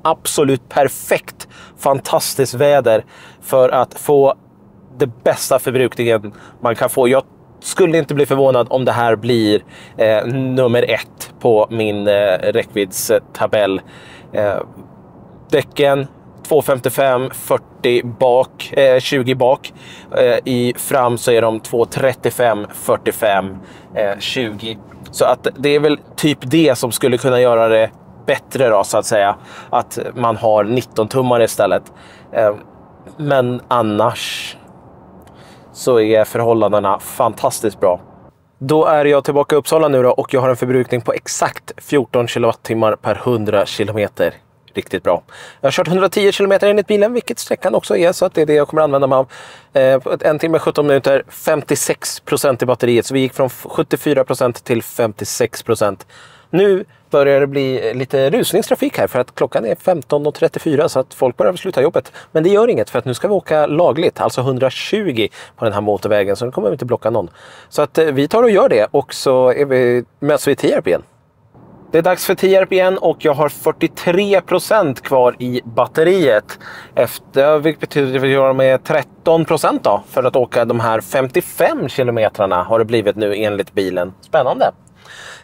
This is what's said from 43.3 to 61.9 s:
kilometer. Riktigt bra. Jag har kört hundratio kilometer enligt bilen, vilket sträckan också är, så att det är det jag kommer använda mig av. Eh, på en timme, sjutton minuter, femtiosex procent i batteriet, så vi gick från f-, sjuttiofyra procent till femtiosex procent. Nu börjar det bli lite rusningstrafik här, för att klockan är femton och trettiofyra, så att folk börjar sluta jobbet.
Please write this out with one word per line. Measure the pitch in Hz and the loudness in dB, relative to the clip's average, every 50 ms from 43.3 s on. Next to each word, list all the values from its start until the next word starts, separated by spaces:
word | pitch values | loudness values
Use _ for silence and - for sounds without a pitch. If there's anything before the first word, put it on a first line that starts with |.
| 123 110 107 101 107 98 92 | -2 -2 -2 0 0 0 0
kilometer. | - - - 107 98 107 110 104 95 - - 92 82 - - _ _ _ _ _ - _ | -2 -2 -6 -6 -4 -2 -4 -4 -4 -2 -2 -2 -2 -2 -6 _ _ _ _ _ -12 _
Riktigt | 101 - - - 92 - | -10 -8 -6 -8 -4 -2
bra. | 92 87 85 - _ - - - - - _ | 0 -2 -2 -4 _ -20 -20 -20 -20 -14 _
Jag | - 139 | -2 -2
har | |
kört | 135 - 180 156 | 0 0 -2 0
hundratio | 175 190 190 185 - 214 196 202 | 0 0 0 0 0 2 2 2
kilometer | 185 - 202 196 196 185 202 202 | 2 2 0 0 2 2 2 2
enligt | 202 208 202 - | 2 2 0 0
bilen, | 214 208 202 220 247 | 0 0 0 0 0
vilket | 240 - - 240 - | -4 -6 -6 -10 -10
sträckan | - - 226 - - 277 220 | -6 -6 -6 -4 -2 -2 -2
också | 196 - - 214 196 | -2 -2 -2 0 2
är, | 170 170 | 2 0
så | - - 180 | 2 0 -2
att | 190 - | -2 0
det | 170 | 0
är | 156 | 0
det | 151 151 | 2 2
jag | 147 143 - | 2 2 2
kommer | - 156 | 0 0
använda | 156 147 139 139 139 131 | 0 2 2 0 2 2
mig | 135 | 2
av. | 131 127 - - - - - - - - _ _ | 2 0 -2 -6 -16 -20 -20 -20 -20 -20 _ _
Eh, | 139 131 131 135 131 | 2 4 4 4 2
på | - - - 147 | 0 -2 -4 -2
en | - 165 151 147 | 0 0 0 0
timme, | - 165 160 147 | 0 0 0 0
sjutton | - 165 156 - 147 143 | 0 0 0 0 2 2
minuter, | 139 139 - 135 139 - - - | 2 2 2 2 0 0 -2 -6
femtiosex | - - - - 156 151 139 - 156 165 - - 151 - - - - - | -14 -6 -2 -2 -2 -2 -2 -4 -4 -4 -2 -4 -4 -6 -6 -10 -10 -10
procent | - - 151 139 - 143 127 117 | -6 -4 -4 0 0 0 0 0
i | 131 | 0
batteriet, | 123 123 - - 120 123 117 101 | -2 0 0 2 2 2 2 2
så | - 131 | 0 -2
vi | 135 | -2
gick | 131 127 - | -2 -2 -2
från | - 139 | -2 -2
f-, | 127 - - - - | -2 -2 -8 -16 -8
sjuttiofyra | - - 160 - - 139 - 156 143 135 131 | -4 -4 -2 -2 -4 -2 -2 0 0 0 0
procent | - 135 - 131 123 117 - - | 0 -2 -2 -2 -2 -2 -4 -4
till | - 123 113 - | -4 -4 -4 -4
femtiosex | - - - 120 110 104 - 104 - - - 123 113 - - - | -6 -4 -4 -4 -4 -4 -6 -10 -10 -4 -4 -4 -4 -4 -8 -4
procent. | - 113 - 110 104 95 - - - - - - - - - _ _ | -4 -2 0 0 -2 -2 -6 -12 -20 -20 -20 -20 -20 -20 -20 _ _
Nu | - 170 196 202 190 185 202 - _ _ _ _ | 0 2 2 4 2 0 -2 -8 _ _ _ _
börjar | - 147 139 139 139 139 | 0 2 4 4 4 2
det | 143 139 | 2 0
bli | 139 143 135 131 131 117 98 110 113 | 0 -2 -2 -2 -4 -2 -4 -4 -4
lite | 127 135 - - 135 135 139 | -4 -6 -4 0 0 0 2
rusningstrafik | 180 254 - - - 196 220 - 254 - 269 294 - - | 2 0 -2 0 -2 -2 0 0 -2 -2 -2 -4 -2 -2
här, | 107 - | -4 -2
för | - 127 | 0 -2
att | 123 - _ | -4 -4 _
klockan | - 151 127 - - 220 | -4 -4 -2 -2 -4 -4
är | 220 170 | -4 -6
femton | - - - 185 156 - - 151 147 147 151 | -4 -2 -2 -2 -2 -2 -2 -4 -2 -2 -4
och | 143 | -2
trettiofyra, | - 165 160 - - - 170 147 131 160 156 | 0 -2 -2 -2 -2 -4 -2 0 0 0 0
så | - 131 | 0 -2
att | 131 - - | -4 -4 -4
folk | - 135 127 117 - | -2 -2 -2 0 0
börjar | 185 202 180 | 0 -2 -2
sluta | 170 - 190 175 - | -2 -6 -4 -2 0
jobbet. | 127 165 | 0 0